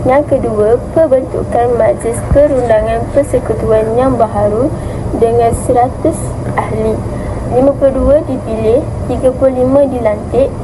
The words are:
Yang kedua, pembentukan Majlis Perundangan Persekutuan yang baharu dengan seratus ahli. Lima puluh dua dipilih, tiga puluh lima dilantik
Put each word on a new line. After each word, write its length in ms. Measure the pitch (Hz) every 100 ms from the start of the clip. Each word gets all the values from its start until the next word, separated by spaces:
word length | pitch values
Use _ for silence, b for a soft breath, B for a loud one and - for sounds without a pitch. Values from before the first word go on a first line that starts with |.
Yang 360 | 262 269 294 269
kedua, 360 | 240 214 208 240 -
pembentukan 760 | - 320 262 254 - - - 240 233
Majlis 400 | 220 202 233 233 - 285
Perundangan 640 | 294 269 240 220 220 226 233 277
Persekutuan 800 | 285 254 - 220 214 220 220 226
yang 240 | 262 240
baharu 480 | 220 202 208 214 277 B B B B 285
dengan 320 | 226 233 233 233
seratus 560 | - 247 247 - 294 - - - - -
ahli. 400 | 208 214 220 208 - B B B -
Lima 240 | 240 269
puluh 240 | 277 277 262
dua 200 | 262 285 311
dipilih, 560 | 262 - 220 220 240 320 - -
tiga 240 | 247 254
puluh 240 | 254 269 254
lima 240 | 254 269 277
dilantik 640 | 254 226 208 - 233 - -